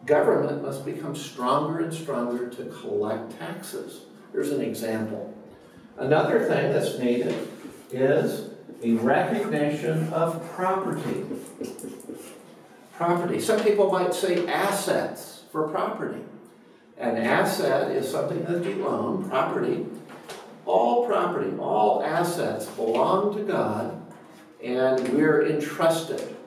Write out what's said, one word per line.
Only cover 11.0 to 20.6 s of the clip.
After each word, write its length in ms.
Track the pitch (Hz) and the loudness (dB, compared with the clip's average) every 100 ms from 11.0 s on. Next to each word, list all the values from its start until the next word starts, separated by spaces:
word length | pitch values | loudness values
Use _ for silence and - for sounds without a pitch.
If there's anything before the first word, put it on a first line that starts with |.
| - - - - - - - - - - - - - - - - - - - - | -4 -4 -6 -10 -12 -12 -12 -10 -12 -14 -14 -16 -16 -20 -20 -20 -20 -20 -20 -4
Property. 460 | 170 175 - - | 2 2 2 -2
Some 200 | - 214 | 2 2
people 280 | 208 202 190 | 4 4 4
might 220 | 185 175 | 4 2
say 340 | - 190 175 170 | 0 2 2 0
assets 960 | - 196 196 - - - - - - - | 0 0 0 0 0 0 -6 -14 -18 -10
for 160 | 156 156 | -4 -2
property. 540 | 180 185 - - - - - - - - - - - | -2 -4 -4 -6 -8 -12 -18 -20 -20 -20 -20 -20 -6
An 200 | 120 117 | -2 0
asset 760 | 113 - - - - - - | 2 4 2 2 2 2 2
is 180 | - - | 0 0
something 360 | - - 170 165 | -2 -2 -2 -2
that 200 | 170 175 | 0 0
you 220 | 196 - | -2 -2
own, 420 | - - 190 - | 0 0 -2 0
property. 560 | - - - - - - - - - - - - - | 0 0 0 0 0 -2 -8 -14 -18 -16 -16 -16 -14